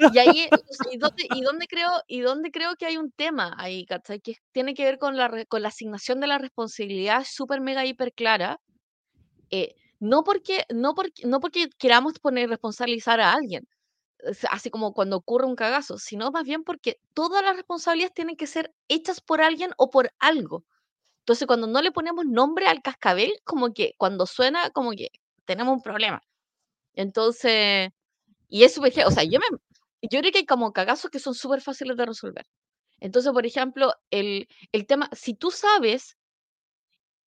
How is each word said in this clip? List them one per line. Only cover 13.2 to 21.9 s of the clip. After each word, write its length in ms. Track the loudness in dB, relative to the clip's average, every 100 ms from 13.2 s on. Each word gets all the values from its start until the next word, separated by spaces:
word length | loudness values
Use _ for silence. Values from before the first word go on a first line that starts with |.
a 120 | 4
alguien, 340 | 2 -2 -10 -12 _ _ _ _ _ -10
o 60 |
sea, 160 | -6 -6
así 180 | -6 -8
como 220 | -6 -6
cuando 220 | -2 -2 -2
ocurre 280 | -2 0 0
un 100 | -2
cagazo, 420 | -2 -2 -4 -12
sino 320 | -12 -6 -4
más 120 | -4
bien 200 | -4 -6
porque 360 | -6 -6 -6 -6 _
todas 280 | -4 0 0
las 120 | 0 -2
responsabilidades 580 | -6 -6 -2 0 -2
tienen 220 | -4 -8 -8
que 100 | -8
ser 260 | -6 -8 _ -4
hechas 320 | -4 -4 -8
por 200 | -2 2
alguien 300 | 4 2 -6 0
o 120 | 4
por 220 | 4 2 2
algo. 440 | 2 2 -2 -8 _ _ _ _ _ _
Entonces, 240 | 0 0 4
cuando 180 | 2 2
no 140 | 0
le 100 | 0